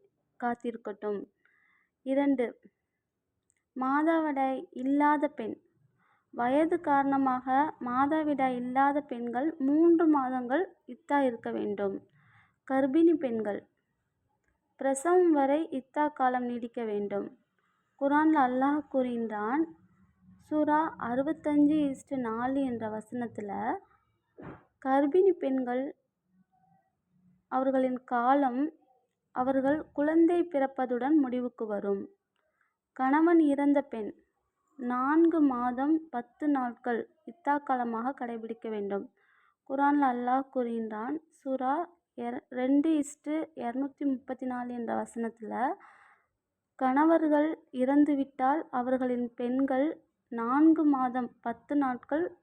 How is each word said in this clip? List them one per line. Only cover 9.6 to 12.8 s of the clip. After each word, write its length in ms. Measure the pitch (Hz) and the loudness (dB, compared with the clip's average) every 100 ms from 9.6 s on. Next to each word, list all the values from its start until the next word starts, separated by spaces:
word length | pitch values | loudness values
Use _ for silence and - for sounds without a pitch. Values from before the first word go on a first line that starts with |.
| 269 294 339 330 330 | 0 4 6 6 6
மாதங்கள் 680 | 294 254 254 240 285 381 - - | 4 2 -4 -2 -2 -2 -8 -20
இத்தா 320 | 240 - 285 | -14 -2 2
இருக்க 320 | 262 226 240 | 2 -2 -6
வேண்டும். 560 | 226 208 202 202 196 - _ _ _ _ _ - | -6 -4 -2 -4 -4 -12 _ _ _ _ _ -4
கர்ப்பிணி 420 | 269 | 0